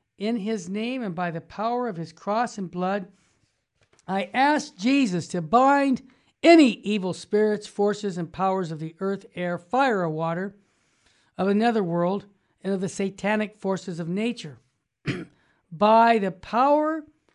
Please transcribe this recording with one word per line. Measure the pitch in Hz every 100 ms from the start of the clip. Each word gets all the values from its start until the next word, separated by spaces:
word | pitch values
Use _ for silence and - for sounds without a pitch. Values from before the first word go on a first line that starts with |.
| _ -
In | 202 240
his | 202 220 170
name | 202 233 262
and | 214
by | 170 175
the | 160
power | - - 226 247 247
of | 170
his | 160
cross | - - 214 233 -
and | 180
blood, | 175 180 202 185 _ _ _ _ _ _ _ _ _ -
I | 190 196
ask | 247 277 302 - -
Jesus | 214 277 247 180 -
to | 180
bind | 156 226 269 285 277 247 - _ _ _
any | 311 339 262
evil | 185 190 208 185
spirits, | - - 208 214 208 208
forces, | - 208 202 202 175
and | 165
powers | - 190 190 170
of | 160
the | 160 -
earth, | 196 196 196 -
air, | 175 175
fire, | - 254 269 208
or | 170
water, | 156 165 165 196 196 _ _ _ _ _ _ _ -
of | 190
another | 202 233 220
world, | 180 170 175 196 - _ _ _
and | 190
of | 196
the | 190
satanic | - 196 196 196 214 208 -
forces | 196 185 - 165
of | 165
nature. | 185 233 233 156 127 _ _ _ _ -
<clears throat> | 180 - _ _ _ -
By | 160 208 226 233 226
the | 190
power | 185 - 220 269 294 302 320 302 _ _